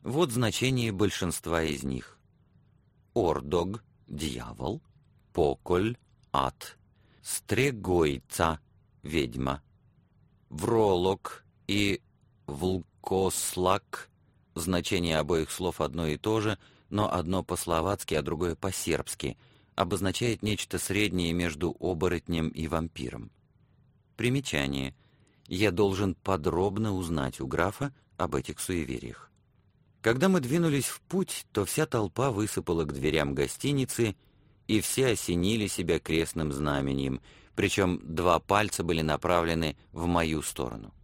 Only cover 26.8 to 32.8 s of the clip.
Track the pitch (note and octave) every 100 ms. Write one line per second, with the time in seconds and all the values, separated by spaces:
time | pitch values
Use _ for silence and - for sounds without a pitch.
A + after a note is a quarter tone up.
26.8 | G#2+ F#2+ F2 E2 C2 - C2 C#2+ F2 -
27.8 | C#3+ - _ _ F2+ C#2 C2 D#2 - F#2
28.8 | C#2 B1 A#1+ A1+ - _ _ _ _ _
29.8 | _ _ A2 B2 F#3 F#3 B2 D#3+ E3+ C#3+
30.8 | B2 - _ F#3 F3+ - - - F#2+ -
31.8 | D#3 A#2+ G#2 - C3+ G2+ G#2+ - - E2